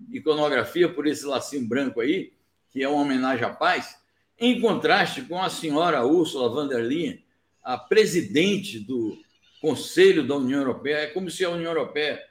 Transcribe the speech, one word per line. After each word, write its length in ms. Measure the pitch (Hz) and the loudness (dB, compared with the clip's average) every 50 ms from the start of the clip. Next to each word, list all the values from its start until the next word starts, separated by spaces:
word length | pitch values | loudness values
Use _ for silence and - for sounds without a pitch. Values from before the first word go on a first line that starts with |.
| - - | -14 -12
iconografia 800 | 120 120 - 156 151 151 151 147 135 123 107 - - 175 170 160 | -12 -4 0 0 2 2 2 2 2 0 0 0 2 2 2 2
por 180 | - 147 143 | 2 0 -2
esse 180 | 151 135 - 139 | -2 -2 -2 -4
lacinho 400 | 143 135 117 - - 139 139 120 | -4 -4 -4 -4 -6 -6 -6 -4
branco 360 | 107 117 139 139 123 - 120 | -2 -2 -2 -2 -2 -2 -2
aí, 320 | 113 139 180 185 - - _ _ _ _ _ _ _ _ | 0 0 0 -2 -4 -8 _ _ _ _ _ _ _ _
que 140 | - 131 135 | -6 -4 -2
é 60 | 139 | 0
uma 120 | 147 143 | 0 0
homenagem 440 | 143 143 131 127 131 131 131 117 120 | 0 0 0 0 0 0 0 0 -2
à 40 | 101 | -4
paz, 460 | - - 151 175 175 - - - - - _ _ _ _ _ _ _ | -2 0 0 0 0 0 -4 -8 -14 -20 _ _ _ _ _ _ _
em 220 | - 233 247 240 196 | 0 2 2 2 4
contraste 600 | 226 220 175 - - 151 180 202 175 - - 135 | 2 2 2 2 4 4 4 4 2 0 -4 -8
com 200 | 123 143 170 180 | -8 -8 -6 -4
a 80 | 185 165 | -4 -4
senhora 560 | - - - 156 143 156 170 175 151 147 131 | -4 -6 -4 -2 0 2 2 2 2 2 4
Ursula 440 | 143 160 180 156 - - 135 123 113 | 4 4 4 4 2 0 -2 -2 0
von 180 | 120 147 147 | 0 -2 -4
der 160 | 135 131 117 117 | -2 -2 -2 -2
Leyen, 400 | 120 143 170 165 120 - - _ _ _ _ _ _ _ _ - | -2 -2 -2 -4 -4 -6 -10 _ _ _ _ _ _ _ _ -8
a 140 | - 151 | -8 -8
presidente 1000 | 147 - - 196 214 214 170 156 170 123 - - 147 180 202 202 - - 101 110 110 | -6 -2 2 4 4 4 4 4 0 -2 0 2 2 2 2 2 -2 -4 -6 -10 -10
do 380 | 104 117 131 120 110 104 90 - - _ _ _ _ _ _ _ | -8 -6 -4 -4 -4 -4 -6 -10 -16 _ _ _ _ _ _ _
Conselho 640 | - 156 - - - - - 165 185 196 185 156 135 | -4 -2 -2 -2 -6 -2 4 6 6 8 6 6 2
da 100 | - 143 | 0 0
União 240 | 143 127 123 139 143 | -2 0 0 0 0
Europeia. 380 | 139 127 113 - - 143 151 | -2 -2 -4 -4 -2 -2 -2
É 100 | 151 151 | -2 -2
como 220 | 147 - 185 190 170 | -4 -4 -6 -6 -6
se 140 | - - 185 | -4 -4 -2
a 60 | 170 | -2
União 220 | 175 170 165 165 | -2 -4 -4 -2
Europeia 500 | 165 156 123 - - 147 151 143 - - - - | -2 -2 -4 -4 -4 -4 -2 -2 -4 -6 -10 -18